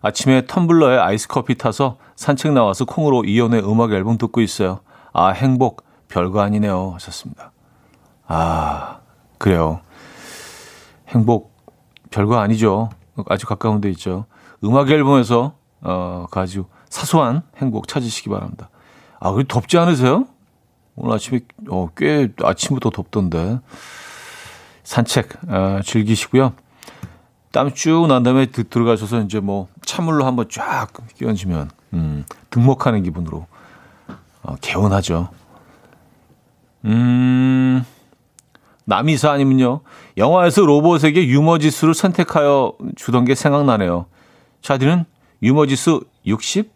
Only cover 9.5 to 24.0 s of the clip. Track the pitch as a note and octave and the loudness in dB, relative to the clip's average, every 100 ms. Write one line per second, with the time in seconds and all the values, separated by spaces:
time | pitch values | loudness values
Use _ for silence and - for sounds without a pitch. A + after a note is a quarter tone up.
9.5 | F2 D#2+ E2 _ - - - - - - | 2 0 -2 _ -20 -20 -20 -20 -20 -20
10.5 | - - - - _ - A#2+ A2 A2+ - | -20 -20 -20 -20 _ -4 0 2 0 -2
11.5 | _ - _ _ _ _ - G2+ A#2+ G#2 | _ -20 _ _ _ _ -2 0 2 2
12.5 | A2 A2 G2 A2+ - _ - G2+ G2 - | 2 2 0 -4 -10 _ -16 -6 -4 -4
13.5 | G#2 A2+ G#2+ G2+ F2+ - F#2 A2 _ - | -4 -2 -2 -4 -6 -6 -8 -10 _ -20
14.5 | _ G#2 B2+ C#3 D3+ C#3 C#3 A2+ A#2+ C3 | _ 0 2 4 2 4 2 4 0 0
15.5 | - _ _ - F#2 F2+ F2+ E2+ - F#2 | -8 _ _ -6 -6 -6 -10 -8 -6 -4
16.5 | G2 F#2 _ _ - - E3 A2+ C3+ - | -6 -10 _ _ -10 0 2 2 0 -6
17.5 | - C3+ A2 - - A#2+ A2 - G2 F#2+ | -6 -4 -4 -6 -6 -6 -8 -8 -8 -8
18.5 | - - _ _ _ _ _ F#2 F#2+ C3+ | -14 -20 _ _ _ _ _ -4 -2 -2
19.5 | A#2+ - E3+ E3+ D#3 B2 D#3+ C4 _ _ | -2 0 2 2 2 2 2 -2 _ _
20.5 | _ _ _ _ - - A2 - B2+ A#2+ | _ _ _ _ -10 -4 -4 -4 -6 -6
21.5 | - G#3+ F#2 F2 - - D3+ B2+ - - | -20 -10 -6 -6 -4 -2 0 -2 -2 -2
22.5 | F#2+ - C3+ A2+ - F#2 G#2+ F#2 E2 F2 | -2 -4 -2 -4 -6 -6 -4 -2 -2 -4
23.5 | B2 - - - - | -6 -8 -20 -20 -20